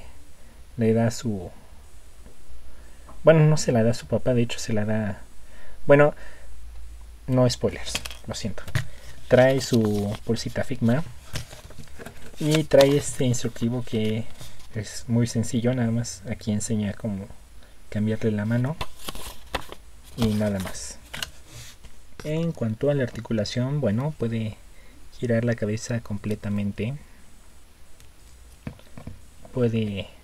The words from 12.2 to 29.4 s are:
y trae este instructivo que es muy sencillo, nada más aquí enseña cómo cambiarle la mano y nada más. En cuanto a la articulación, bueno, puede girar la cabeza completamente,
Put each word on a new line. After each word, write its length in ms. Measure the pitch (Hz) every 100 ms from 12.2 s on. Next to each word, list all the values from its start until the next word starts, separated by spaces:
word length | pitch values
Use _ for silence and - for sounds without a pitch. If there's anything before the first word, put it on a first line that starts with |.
| - -
y 240 | 151 156
trae 320 | 151 139 139 143
este 300 | - - 127
instructivo 580 | 120 120 - 117 123
que 400 | - 113 107 110 - - - - -
es 300 | 113 104 - -
muy 180 | 117 120
sencillo, 460 | 117 110 117 120
nada 180 | 127 117
más 320 | 117 117 - -
aquí 220 | 107 -
enseña 400 | 104 - 110 104
cómo 340 | - - 190 101 - - - - - -
cambiarle 420 | 107 107 110 113
la 140 | 104 107
mano 320 | 120 127 165 - - - - - - - - - - - - - -
y 120 | 110
nada 320 | 104 107 95
más. 380 | 92 - - - - - - - - - - - - - - -
En 300 | 151 156 165
cuanto 360 | - 110 110 139
a 40 |
la 100 | 143
articulación, 800 | 120 113 - 113 104 123 131 147
bueno, 320 | 117 110 147 -
puede 380 | 117 113 110 - - - - - - -
girar 260 | 120 113 120
la 100 | 113
cabeza 440 | 104 110 - 117
completamente, 920 | - 101 104 104 104 104 101 - 110 143 - - - - - - - - - - - - - - - - - - - - - - - -